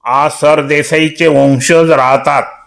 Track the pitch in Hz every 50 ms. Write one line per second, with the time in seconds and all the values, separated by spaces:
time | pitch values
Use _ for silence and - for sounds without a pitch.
0 | _ 120 123 139 143 151 151 - - 151 151 156 143 139 147 147 143 - 160 156
1 | 160 156 156 - - - 147 139 139 139 139 127 127 - 170 165 165 165 156 139
2 | 131 127 135 139 - 147 143 131 120 - - - _